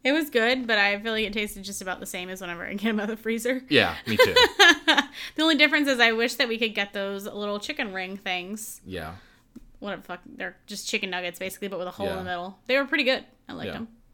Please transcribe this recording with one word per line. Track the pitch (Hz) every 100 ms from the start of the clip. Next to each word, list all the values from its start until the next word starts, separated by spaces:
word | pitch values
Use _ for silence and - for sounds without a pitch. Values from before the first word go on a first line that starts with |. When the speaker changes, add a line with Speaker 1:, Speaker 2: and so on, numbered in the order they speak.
Speaker 1:
It | 262
was | 302 302
good, | 240 226 262 233
but | 214
I | 202 202
feel | 226
like | 220 208
it |
tasted | 214 208 196
just | 196 196
about | 185 -
the | -
same | 185 180
as | 190
whenever | 180 170 -
I |
get | 202 220
'em | 214
out | 208
of | 220
the |
freezer. | 220 226 247 262 254
Speaker 2:
Yeah, | 127 92 80 -
me | 113
too. | 466 494
Speaker 1:
<laughs> | 480 - 359 320 - 285 285 - - -
The |
only | 320 302
difference | 302 302 285
is | 247
I | 226
wish | 226 240 240
that | 247
we | 226
could | 226 208
get | 202
those | 202 196 196 202
little | 202 208 208
chicken | 208 302 226
ring | 190 185 196
things. | 196 180 180 214 - - -
Speaker 2:
Yeah. | - 78 92 - _ _ - - -
Speaker 1:
Whatever | 202 190
the | -
fuck. | 180 -
They're | - 185 - -
just | 202 -
chicken | 214 196
nuggets, | 180 175 175
basically, | 190 - 202
but | 185
with | 180
a |
hole | 175 196
in | 190
the |
Speaker 2:
Yeah. | 180
Speaker 1:
middle. | 180 185 202 -
They | 262
were | 277
pretty | 320 262
good. | 254 - _ -
I |
liked | - -
Speaker 2:
Yeah. | -
Speaker 1:
'em. | 226 - _